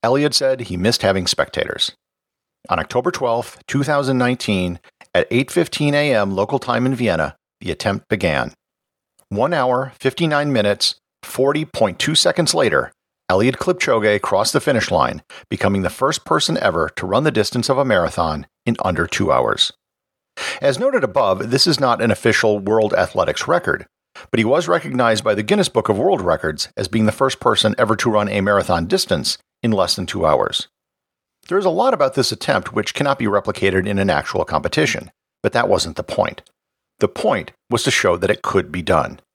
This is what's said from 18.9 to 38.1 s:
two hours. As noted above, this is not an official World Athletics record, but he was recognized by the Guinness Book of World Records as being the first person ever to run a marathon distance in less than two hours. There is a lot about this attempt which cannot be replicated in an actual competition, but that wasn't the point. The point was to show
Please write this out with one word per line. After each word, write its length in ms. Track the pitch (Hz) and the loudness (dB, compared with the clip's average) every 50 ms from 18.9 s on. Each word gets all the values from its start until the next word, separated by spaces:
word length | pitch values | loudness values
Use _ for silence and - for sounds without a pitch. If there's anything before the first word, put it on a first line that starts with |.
| 90 80 82 | 0 -2 -2
two 260 | 82 - - 98 80 | -2 -2 -2 0 2
hours. 400 | 69 62 62 55 52 - - - - _ _ _ _ _ _ _ _ _ _ _ _ - - - - - | 2 2 2 0 0 -2 -2 -4 -4 _ _ _ _ _ _ _ _ _ _ _ _ -10 -10 -10 -8 0
As 180 | - 139 131 123 | 0 0 0 2
noted 260 | 240 277 269 247 143 | 0 0 2 0 -2
above, 460 | 107 95 139 120 98 95 92 101 113 | 0 2 2 2 2 2 0 0 -2
this 160 | 123 135 - | 0 2 2
is 120 | - 151 - | 2 2 2
not 240 | 139 127 117 - | 2 2 2 2
an 80 | 113 117 | 2 0
official 480 | 101 - - 117 107 - - 110 104 104 | 0 2 2 2 2 4 2 2 2 0
World 360 | 95 101 110 113 110 107 - | 0 2 2 2 2 2 2
Athletics 520 | 92 92 - - - 87 - 85 - - | 0 0 0 0 0 0 0 0 -4 -2
record, 400 | - 170 180 180 - - - - _ _ _ _ _ _ - - _ | 0 0 0 0 -2 -4 -4 -6 _ _ _ _ _ _ -20 -10 _
but 80 | - 113 | 0 0
he 60 | 110 | 2
was 240 | 110 135 160 170 - | 4 2 2 2 0
recognized 540 | - 165 - 143 131 123 123 117 110 107 | 0 0 0 -4 -2 2 2 2 2 2
by 120 | - 110 104 | 2 0 0
the 80 | 101 | 0
Guinness 260 | 107 107 202 208 185 - | 0 0 0 0 0 0
Book 200 | _ 120 107 - | _ 0 2 2
of 100 | 104 98 | 0 2
World 240 | 135 190 196 143 | 2 0 0 0
Records 480 | 92 87 80 78 - 80 78 73 - - _ | 0 0 -2 0 -2 -6 -4 -4 -8 -8 _
as 120 | - 101 90 | -8 -6 -2
being 180 | - 113 110 | 0 2 2
the 60 | 107 | 2
first 260 | 110 - 139 131 - - | 2 2 0 0 0 0
person 360 | - 120 113 - - 110 104 | 0 2 2 4 2 0 2
ever 200 | - 120 104 113 | 2 2 0 2
to 140 | - - 120 | 0 0 0
run 180 | 107 104 104 101 | 2 2 0 0
a 120 | 104 101 | -2 0
marathon 460 | 95 101 101 101 92 - 90 82 85 | 2 2 2 2 2 2 0 0 0
distance 500 | 85 - 190 - - 95 76 64 - - - _ _ _ _ | 0 -2 -2 0 -2 -2 -2 -2 -4 -6 -6 _ _ _ _
in 100 | - 117 | -2 -2
less 220 | 110 98 92 85 - | 2 2 2 0 0
than 120 | - 92 | -4 -4
two 180 | 82 - 95 85 | -6 -4 0 2
hours. 440 | 78 73 62 50 50 - - - _ _ _ _ _ _ _ _ _ _ _ _ _ _ _ _ - | 2 4 2 2 0 -2 -6 -8 _ _ _ _ _ _ _ _ _ _ _ _ _ _ _ _ -4
There 100 | 170 196 | -2 0
is 60 | 202 | 0
a 60 | 185 | 0
lot 220 | 160 180 226 269 | 0 2 2 2
about 220 | 254 151 147 131 - | 2 2 0 0 2
this 180 | - 123 - | 0 -2 -2
attempt 400 | 113 - - - 135 101 92 - | -2 -4 -2 0 0 0 0 -2
which 220 | - 107 101 - - | -4 -4 -4 -4 -4
cannot 240 | - 143 143 139 - | -2 0 0 0 0
be 80 | 120 | 0
replicated 600 | 107 101 101 - - 101 - - 98 92 95 92 | 0 0 0 0 -2 -4 0 0 2 2 2 0
in 120 | 104 101 98 | 0 -2 0
an 120 | 98 98 | 0 2
actual 340 | 80 71 - - - - - | 2 0 0 -2 -4 -4 -4
competition, 640 | - 80 76 69 85 - 151 156 - - - - - _ _ _ _ _ _ | 0 -2 -2 -2 0 0 0 0 0 -2 -4 -8 -12 _ _ _ _ _ _
but 100 | - 113 | -6 -2
that 160 | - 117 120 - | 0 0 2 2
wasn't 280 | 98 85 82 85 - | 2 0 0 -4 -6
the 60 | - | -10
point. 400 | - - - - - - - - _ _ _ _ _ _ _ _ _ _ _ _ | -8 -6 -2 0 0 -2 -2 -8 _ _ _ _ _ _ _ _ _ _ _ _
The 80 | 98 101 | -2 -2
point 440 | - - - - 135 101 78 - _ _ _ _ | -2 -2 -2 0 0 -2 -4 -10 _ _ _ _
was 140 | 123 117 | -4 0
to 80 | - 139 | 0 0
show 260 | 123 - - 95 | 0 2 2 2